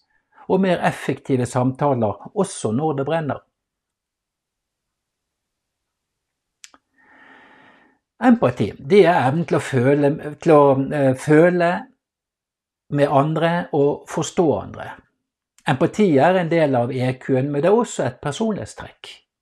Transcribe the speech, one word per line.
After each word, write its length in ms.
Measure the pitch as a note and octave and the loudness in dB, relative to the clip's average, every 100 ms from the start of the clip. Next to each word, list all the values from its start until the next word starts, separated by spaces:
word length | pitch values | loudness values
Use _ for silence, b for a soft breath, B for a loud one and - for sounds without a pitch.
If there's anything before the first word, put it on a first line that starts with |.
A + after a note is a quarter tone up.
| _ b b b b | _ b b b b
og 160 | F#3+ | 0
mer 180 | F#3+ E3+ F3+ | 0 0 -2
effektive 580 | - - C3 - B2+ A#2+ | -4 -8 -8 -2 -2 -2
samtaler, 840 | B2+ B2+ C3 C#3+ B2 G#2+ - - | -2 -2 0 -2 0 -2 -4 -10
også 380 | G#3 F#3+ - A2+ | -6 -4 -4 -4
når 240 | A2+ D#3 C#3 | -2 -2 -4
det 80 | C#3+ | -4
brenner. 380 | E3 D3 - _ _ _ _ _ _ _ _ _ _ _ _ _ _ _ _ _ _ _ _ _ _ _ _ _ _ _ _ _ _ _ _ - _ _ b b b b b b b b b b b _ - A#3+ | -4 -4 -8 _ _ _ _ _ _ _ _ _ _ _ _ _ _ _ _ _ _ _ _ _ _ _ _ _ _ _ _ _ _ _ _ -20 _ _ b b b b b b b b b b b _ -2 2
Empati, 460 | A#3 B2+ - G2 - | 4 2 0 -6 -6
det 240 | C3+ G3+ E3 | 2 4 6
er 220 | F3 D#3+ | 4 2
evnen 180 | D#3+ E3+ | -2 -2
til 140 | E3+ | -2
å 20 | |
føle, 480 | - C3 B2+ D3 C#3+ D#3 D3 D3+ | -2 0 2 2 2 -2 -10 -6
til 100 | F3 D3+ | 4 6
å, 80 | C#3 C3 C3+ | 6 4 0
eh, 240 | D3 C3+ | 0 0
føle 560 | B2+ - D3+ F3 F3+ E3+ F#3 - _ _ _ _ _ _ _ _ _ - | 0 2 4 6 4 0 -2 -10 _ _ _ _ _ _ _ _ _ -6
med 240 | C#3+ C#3+ | 0 2
andre 560 | C#3 D#3 D#3+ E3 F3 F3+ D3+ | 2 0 0 -2 -2 -4 0
og 320 | C#3+ C#3+ - | 0 -2 -8
forstå 380 | - C#3+ - E3 G#2 | -8 -6 0 0 0
andre. 320 | - - - - _ _ _ _ _ _ - | -4 -14 -16 -18 _ _ _ _ _ _ -4
Empati 480 | C3+ E3+ - G3+ C3+ | -2 -2 0 2 4
er 240 | D#3+ F#3 | 4 2
en 80 | E3 | 0
del 260 | E3 D3 B2+ | 0 0 0
av 160 | A#2+ | -2
E 220 | C3 B2+ | -4 -4
Q-en, 380 | C3 - B2+ C#3+ | -6 -2 -2 -2
men 100 | C#3+ | -2
det 80 | E3+ | 2
er 80 | A3 | 2
også 300 | A3+ - C3 | 0 -4 -6
et 140 | - | -6
personlighetstrekk. 920 | D3 C3+ A3 F3+ A2 - - _ - - _ _ | -8 -6 -6 -6 -10 -16 -20 _ -20 -20 _ _